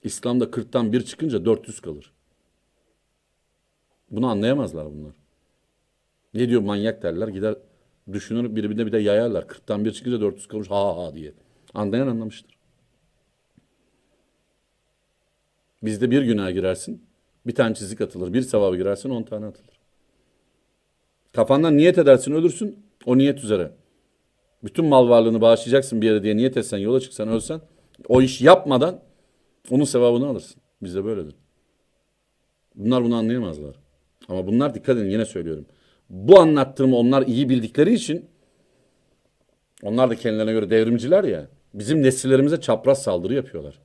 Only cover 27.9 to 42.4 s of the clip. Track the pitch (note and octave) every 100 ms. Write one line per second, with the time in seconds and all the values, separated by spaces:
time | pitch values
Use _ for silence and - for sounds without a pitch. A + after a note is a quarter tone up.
27.9 | _ - B2+ C3 - C3 F#3 D3+ B2+ D#3
28.9 | F#3 _ _ _ _ _ _ - B2+ C#3+
29.9 | B2+ A#2+ A#2+ C#3+ A2 - - _ _ F#2+
30.9 | F2+ G2+ G#2 D#2 C#2+ _ _ _ _ _
31.9 | _ _ _ _ _ _ _ _ - G#2
32.9 | B2+ A#2 A#2 A2 B2 G#2 D2+ D2 C#2 _
33.9 | _ _ _ - F#2 F#2 A2+ C#3+ A2+ -
34.9 | B2 G2 G#2 G#2+ F#2 E2+ D#2 D2 _ _
35.9 | _ _ F#2 G#2 F#3+ E3 D3 C3+ - C3+
36.9 | B2 A#2+ C3+ C3 A#2 C#3 B2+ A2+ - D#3+
37.9 | A#3 - D#3+ - _ _ _ _ _ _
38.9 | _ _ _ _ _ _ _ _ _ G2+
39.9 | A#2 B2+ A2+ A#2 G#2+ A2 A2 G2+ A2 A2
40.9 | A#2 A#2+ F#3 F3+ F2 D2+ _ _ G2+ G#2
41.9 | D#3 C3 C3 C3 C3